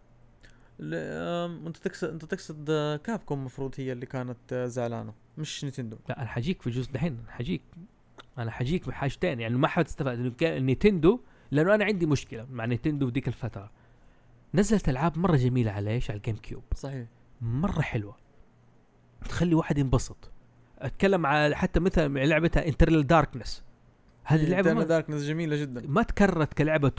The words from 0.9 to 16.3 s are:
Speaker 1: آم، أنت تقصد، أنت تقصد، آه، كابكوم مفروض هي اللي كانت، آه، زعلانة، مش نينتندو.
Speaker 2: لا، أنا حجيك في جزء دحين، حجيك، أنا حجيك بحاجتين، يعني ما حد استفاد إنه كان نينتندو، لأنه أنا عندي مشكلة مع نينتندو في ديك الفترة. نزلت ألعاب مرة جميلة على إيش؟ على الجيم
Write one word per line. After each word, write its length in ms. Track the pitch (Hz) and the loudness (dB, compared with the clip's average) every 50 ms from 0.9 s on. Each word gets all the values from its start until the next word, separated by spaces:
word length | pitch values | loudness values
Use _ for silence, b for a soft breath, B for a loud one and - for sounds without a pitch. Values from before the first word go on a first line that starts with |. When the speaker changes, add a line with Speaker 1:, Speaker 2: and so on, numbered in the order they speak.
| 165 | -8
Speaker 1:
آم، 720 | 170 151 147 151 160 170 170 170 175 175 175 170 151 151 | -8 -8 -8 -8 -8 -6 -6 -4 -6 -6 -6 -8 -10 -12
أنت 100 | 165 160 | -12 -12
تقصد، 320 | - - 190 - - 180 160 | -8 -8 -8 -6 -6 -8 -8
أنت 160 | 156 160 156 | -8 -10 -8
تقصد، 420 | 156 151 147 - - 156 151 147 147 | -8 -10 -10 -10 -14 -14 -10 -4 -2
آه، 260 | 156 151 147 151 151 | 0 0 0 -2 -4
كابكوم 500 | 147 - 226 233 196 - - 147 139 135 | -4 -6 -6 -6 -6 -4 -6 -6 -6 -6
مفروض 280 | 127 - - 139 135 117 | -8 -8 -8 -8 -8 -6
هي 140 | - 135 127 | -8 -6 -6
اللي 140 | 127 123 127 | -6 -8 -10
كانت، 480 | - - 131 123 123 123 - _ - 135 | -8 -8 -8 -6 -8 -10 -12 _ -8 -6
آه، 120 | 127 127 | -4 -4
زعلانة، 480 | 123 120 127 120 117 117 113 110 107 - _ _ _ _ | -4 -4 -4 -4 -4 -4 -6 -8 -10 -14 _ _ _ _
مش 260 | 151 156 - - - - | -10 -10 -10 -8 -8 -8
نينتندو. 340 | 139 131 - 123 110 110 - - - | -8 -8 -8 -10 -10 -10 -14 -10 -10
Speaker 2:
لا، 120 | - - | -8 -8
أنا 60 | 127 | -8
حجيك 340 | 110 - 120 120 160 185 - | -6 -6 -4 -2 -2 -4 -2
في 80 | - 170 | -4 -4
جزء 220 | 120 127 127 - | -4 -4 -4 -4
دحين، 260 | - 113 147 175 123 117 113 - | -4 -4 -2 -2 -4 -6 -12 -14
حجيك، 320 | - - - 147 185 147 - _ - 170 175 - _ _ _ _ _ - - - _ | -10 -8 -6 -6 -6 -6 -8 _ -20 -20 -20 -20 _ _ _ _ _ -20 -20 -18 _
أنا 140 | 127 117 113 | -8 -8 -8
حجيك 360 | - - 123 127 175 180 - | -4 -4 -2 0 0 -2 -2
بحاجتين، 520 | 131 - - 143 139 - - - 180 143 117 | -6 -6 -2 -4 -4 -2 -2 -2 -2 -2 -2
يعني 180 | 117 113 120 | -2 -2 2
ما 100 | 123 151 | 2 2
حد 180 | 156 - 180 160 | 2 2 0 -2
استفاد 340 | - - - 147 135 123 117 | -2 -2 -6 -4 -4 -4 -4
إنه 120 | 123 127 | -4 -6
كان 340 | 120 - 160 165 160 143 131 | -2 0 0 0 0 0 0
نينتندو، 540 | 131 127 - - 214 202 170 143 175 233 247 b b b b b b | 0 2 4 4 4 4 6 4 4 4 4 b b b b b b
لأنه 240 | 139 143 160 185 208 | 2 2 6 6 4
أنا 100 | 214 202 | 4 4
عندي 200 | 190 214 180 170 | 2 2 0 2
مشكلة 420 | 156 147 131 - - - 113 113 135 | 2 2 0 0 -8 -14 -14 -14 -12
مع 140 | 131 120 113 | -8 -6 -2
نينتندو 400 | 120 120 113 - 156 151 139 139 | -2 -2 0 0 -2 0 0 -2
في 60 | 123 | -2
ديك 160 | 117 135 - | -2 -2 -4
الفترة. 440 | 131 117 - - 110 - 104 98 101 b b b b b b b b b b b b b b b - - | -4 -6 -6 -8 -10 -10 -10 -16 -16 b b b b b b b b b b b b b b b -2 2
نزلت 360 | 160 208 - 220 190 - - | 2 4 4 2 2 2 0
ألعاب 280 | 131 123 151 170 147 | 0 2 0 0 0
مرة 180 | 160 180 196 165 | 2 2 4 4
جميلة 360 | 131 123 127 123 127 117 107 | 4 4 4 2 2 0 0
على 180 | 98 101 101 107 | -2 -2 -4 -2
إيش؟ 200 | 110 123 120 - | -2 -2 -2 -4
على 60 | 107 | -6
الجيم 180 | 101 - 120 | -6 -6 -6